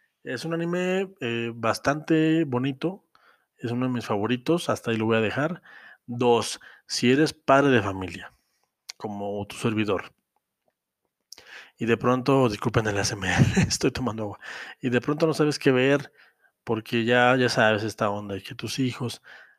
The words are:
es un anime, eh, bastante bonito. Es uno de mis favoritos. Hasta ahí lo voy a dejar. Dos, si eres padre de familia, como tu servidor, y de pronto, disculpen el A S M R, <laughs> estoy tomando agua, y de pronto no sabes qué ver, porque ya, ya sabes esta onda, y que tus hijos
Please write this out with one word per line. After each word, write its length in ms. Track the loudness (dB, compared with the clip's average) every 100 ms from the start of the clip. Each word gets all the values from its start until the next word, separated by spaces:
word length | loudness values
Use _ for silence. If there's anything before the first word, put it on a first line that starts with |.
| _ _
es 220 | -10 -8
un 80 | -4
anime, 640 | -4 -2 -2 0 -2 -4 -6
eh, 300 | -4 -2 -4
bastante 880 | -2 -2 0 0 -2 2 2 4 2
bonito. 640 | 0 -2 -2 -2 -4 -6 _ _ _ _ _ _
Es 140 | -6
uno 160 | -4 -2
de 60 |
mis 120 | -4
favoritos. 640 | -2 -2 -2 -2 0 -2 0
Hasta 220 | -4 -2
ahí 80 | -2
lo 80 | 2
voy 100 | 2
a 60 |
dejar. 400 | 0 -2 -4 -6 -14 -20 -20 -20
Dos, 560 | -10 -2 2 4 2 -8 -14 -20 -10
si 240 | 0 4
eres 220 | 4 4
padre 380 | 0 4 4 6
de 100 | 4
familia, 540 | 2 -4 -8 -10 -16 _ _ _ _ _ -20 -14
como 480 | -12 -8 -6 -6 -8
tu 100 | -4
servidor, 560 | -2 0 0 -2 -4 _ _ _ _ _ _ _ _ _ _ _ _ -20 -20 -20 -20 -6
y 80 | -2
de 100 | 0
pronto, 520 | 2 0 2 2 2
disculpen 380 | 0 -2 0 0
el 120 | -2
A 20 |
S 140 | -4
M 120 | -4 -2
R, 180 | 2
<laughs> 220 | 4 4 0
estoy 220 | 0 -2
tomando 340 | -2 -4 -6
agua, 160 | -8 -10 -16 -16 -16 -8
y 100 | -2
de 100 | 0
pronto 260 | 0 0 2
no 60 |
sabes 260 | 2 0 2
qué 140 | 2
ver, 400 | 4 4 2 -2 _ _ _ _ _
porque 420 | -6 -6 -4 -2
ya, 300 | 2 4 6 4
ya 120 | 2
sabes 340 | 4 2 2
esta 280 | -2 -2 -2
onda, 260 | -2 -6 -10
y 60 |
que 120 | -10
tus 240 | -12 -8 -4
hijos 440 | -4 -4 -8 -10 -18 -20 -20